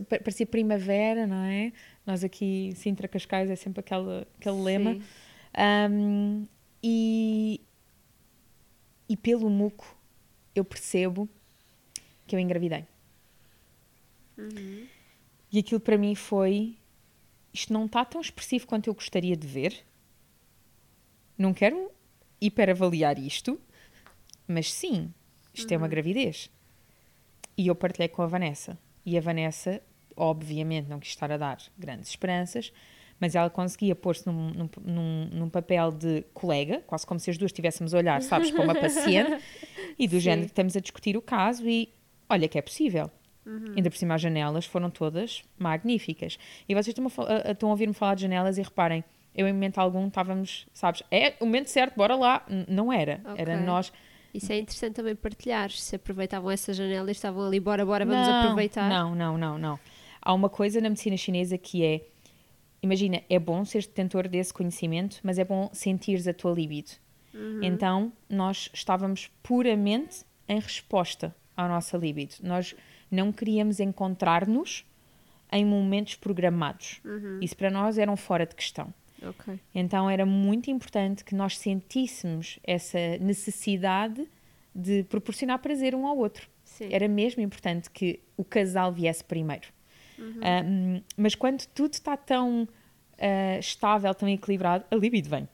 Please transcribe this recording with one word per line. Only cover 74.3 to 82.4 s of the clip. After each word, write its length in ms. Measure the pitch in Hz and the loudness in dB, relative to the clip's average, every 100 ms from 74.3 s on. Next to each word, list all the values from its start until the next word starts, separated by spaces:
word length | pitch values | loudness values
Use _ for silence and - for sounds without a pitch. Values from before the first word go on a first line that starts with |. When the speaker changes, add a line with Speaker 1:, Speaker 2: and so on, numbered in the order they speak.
| 170 190 233 359 - - _ _ _ _ - - | 4 4 0 0 -8 -14 _ _ _ _ -20 -2
Speaker 1:
em 140 | 202 208 | 2 4
momentos 500 | 202 196 202 208 - | 4 2 0 -2 -6
programados. 840 | 202 180 180 170 147 - - - - | -4 2 2 2 0 -4 -14 -14 -12
Speaker 2:
Uhum. 340 | 208 202 190 | -10 -8 -6
Speaker 1:
Isso 140 | 180 - | -6 -2
para 140 | 196 | 0
nós 280 | 196 208 220 | 2 2 2
era 140 | 208 | 2
um 40 | 202 | 0
fora 280 | - 170 165 | 0 0 0
de 100 | - | -4
questão. 380 | - - - - _ - | -8 -8 -10 -12 _ -16
Speaker 2:
Ok. 380 | - 185 - 196 _ | -14 -12 -12 -12 _
Speaker 1:
Então 360 | 185 180 190 190 | -2 0 2 2
era 160 | 190 190 | 4 4
muito 440 | 196 196 220 247 | 4 4 2 0
importante 520 | 262 - 214 196 196 | -4 -2 0 0 -2
que 120 | - 196 | -4 -2
nós 220 | 196 - | -2 -2
sentíssemos 1000 | 208 196 - 262 254 - 175 165 | -2 -2 -2 -2 -2 -4 -6 -4